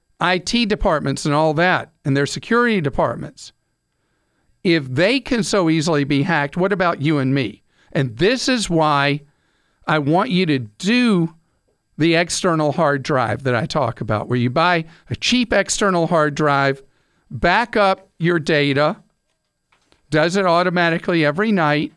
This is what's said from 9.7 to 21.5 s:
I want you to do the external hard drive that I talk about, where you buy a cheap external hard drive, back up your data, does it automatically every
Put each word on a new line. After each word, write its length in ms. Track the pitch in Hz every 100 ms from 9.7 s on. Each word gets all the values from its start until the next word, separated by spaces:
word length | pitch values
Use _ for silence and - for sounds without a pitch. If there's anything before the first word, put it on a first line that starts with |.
| _ -
I 120 | 156
want 320 | 139 170 214
you 140 | 180 180
to 120 | 135
do 760 | 107 _ 180 247 240 185 165 - _ _ _ _ _ -
the 180 | 160 165
external 560 | 175 - 190 160 151
hard 320 | 139 156 143
drive 400 | 127 139 113 113
that 120 | 131 120
I 100 | 165
talk 360 | 156 120 -
about, 260 | 110 107 -
where 120 | 123
you 100 | 120
buy 360 | 131 175 170 165 - -
a 60 | -
cheap 380 | - 247 240
external 540 | 208 190 - 208 175 160
hard 260 | 170 151
drive, 480 | 143 151 139 139 135 - _ _ _ _
back 480 | 113 170 196 240 226
up 320 | 196 190 - _
your 220 | 170 175
data, 580 | 147 151 143 139 151 - _ _ _ _ _ _ _ _ _ _ _
does 260 | 151 165 190
it 100 | 185
automatically 800 | 170 180 175 170 170 - 170
every 280 | 147 151 220